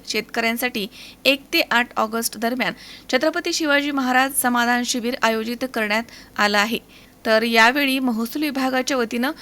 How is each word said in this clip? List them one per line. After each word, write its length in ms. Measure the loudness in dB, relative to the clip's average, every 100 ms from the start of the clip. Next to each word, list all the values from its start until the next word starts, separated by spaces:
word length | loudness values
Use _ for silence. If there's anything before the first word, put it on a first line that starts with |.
| -4
शेतकऱ्यांसाठी 800 | -6 -4 -2 -2 0 -2 -4 -6 -10 -20 -2 2
एक 160 | 2 0
ते 80 | -2 2
आठ 180 | 0 0 -2
ऑगस्ट 400 | -2 -2 -6 -4
दरम्यान 360 | -4 -2 -4 -6 -12 -18 -4
छत्रपती 420 | 0 0 0 -2
शिवाजी 380 | -2 2 2 2
महाराज 480 | 0 2 2 2 0
समाधान 420 | 0 2 2 2
शिबिर 320 | 0 -2 -2 0
आयोजित 440 | 0 0 -2 -4 -4
करण्यात 300 | -2 0 0 -2 -10 -10 0
आलं 200 | 2 2
आहे. 220 | 2 -2 -8 -20 -20 -8 0
तर 180 | 2
यावेळी 540 | 4 6 6 6 2 0
महसूल 420 | 0 -2 -4 -4
विभागाच्या 540 | -4 -2 -2 -2 -2 -2
वतीनं 340 | -2 -2 -4 -4